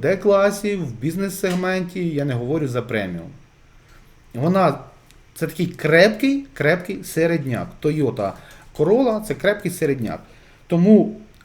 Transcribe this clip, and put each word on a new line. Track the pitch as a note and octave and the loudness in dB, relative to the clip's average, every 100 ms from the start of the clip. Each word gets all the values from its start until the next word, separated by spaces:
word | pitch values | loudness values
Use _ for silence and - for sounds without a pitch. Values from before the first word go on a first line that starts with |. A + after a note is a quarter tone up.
Д-класі, | C3+ F#3+ G3+ G3 G3+ G#3 G#3 G3+ | -2 0 2 4 4 0 -4 -4
в | C#3+ | -6
бізнес-сегменті, | G#2+ C#3 E3+ G3 F3+ F#3+ F3+ F#3 F#3 F3 F#3 E3+ | -6 -4 -4 -4 -4 -2 0 -2 -2 -4 -4 -4
я | D3 | -2
не | C#3+ | -2
говорю | A#2+ A#2+ D#3 C#3+ | -2 -2 -2 -2
за | B2 | -4
преміум. | A2 A2 F#2+ F2 E2 - - _ _ - _ - - - - | -4 -4 -4 -6 -12 -18 -20 _ _ -20 _ -20 -20 -20 -14
Вона, | A#2+ D3+ F#3+ F3 - - - _ - _ | -4 0 2 2 0 -8 -20 _ -20 _
це | - D#3 | -10 -8
такий | - F3 | -4 -4
крепкий, | - D3+ D#3+ G3+ G#3+ C4+ C#4 - | -2 4 6 6 4 0 -2 -4
крепкий | - D3 F3+ F3+ F#3+ | -2 0 0 -2 -10
середняк. | F#3 - E3 E3+ C3+ A2 F2 - | -6 -2 0 0 -2 -6 -6 -6
Toyota | D3+ D3+ C3 A2 G2 - - - - - | -4 0 -2 -2 -6 -6 -16 -20 -10 -2
Corolla — | D3+ A3+ C4 G#3+ G#3+ | 2 2 2 -2 -4
це | |
крепкий | C#3+ F#3+ G3+ E3+ | -4 -2 -2 -4
середняк. | - D3+ C3+ G#2+ D#2+ - - - - - | -2 -2 -2 -4 -8 -14 -20 -20 -16 -4
Тому | E3+ F#3+ G#3+ - - - - | 2 8 8 6 -4 -18 -20